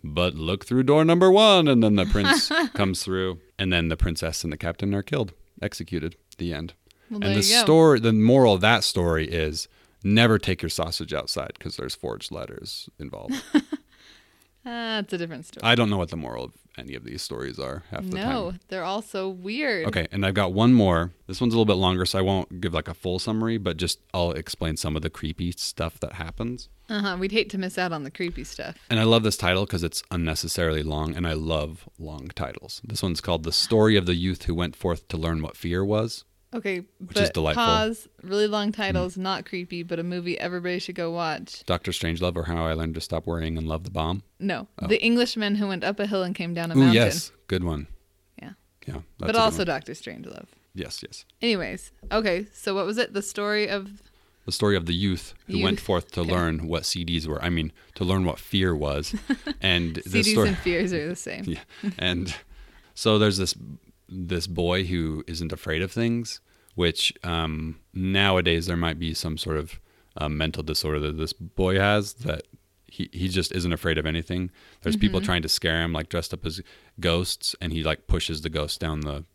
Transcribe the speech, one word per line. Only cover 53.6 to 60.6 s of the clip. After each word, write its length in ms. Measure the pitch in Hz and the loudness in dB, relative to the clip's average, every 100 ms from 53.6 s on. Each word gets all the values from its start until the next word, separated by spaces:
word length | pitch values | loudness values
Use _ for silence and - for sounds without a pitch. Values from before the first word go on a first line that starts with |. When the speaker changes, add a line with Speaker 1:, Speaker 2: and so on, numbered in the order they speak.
| 208 | 0
Speaker 2:
of 320 | 202 196 202 - _ _ _ - | -4 -8 -16 -20 _ _ _ -8
Speaker 1:
The 40 | |
story 240 | - 104 98 | 0 2 2
of 120 | 82 | 2
the 80 | 87 | 0
youth 400 | 98 87 - - - | 0 -2 -6 -18 -6
who 120 | - | 0
Speaker 2:
Youth. 60 | |
Speaker 1:
went 160 | - 202 | 2 0
forth 300 | - 185 - | 0 -2 0
to 80 | - | -4
Speaker 2:
Okay. 100 | 85 | 0
Speaker 1:
learn 360 | 90 85 80 80 | 2 2 0 -2
what 160 | 82 | -2
C 200 | - 87 | -2 -4
Ds 240 | 82 85 78 | -2 -2 -2
were. 160 | 73 | -4
I 60 | 80 | 0
mean, 200 | 85 80 - - | 0 -2 -6 -20
to 100 | - | -4
learn 220 | 90 95 90 | 0 2 2
what 140 | 69 | -2
fear 360 | - 101 95 78 | -2 0 2 2
was. 380 | 73 71 78 208 - 269 | 0 -2 -4 -6 -4 -6
Speaker 2:
<laughs> 240 | - - | -4 -2
Speaker 1:
And 360 | 98 87 85 - | 0 2 0 -4
the 40 | - | -2
Speaker 2:
C 120 | 92 | 0
Ds 80 | 214 | 2
Speaker 1:
story 160 | 214 101 | 4 4
Speaker 2:
and 100 | |
fears 360 | 98 | 2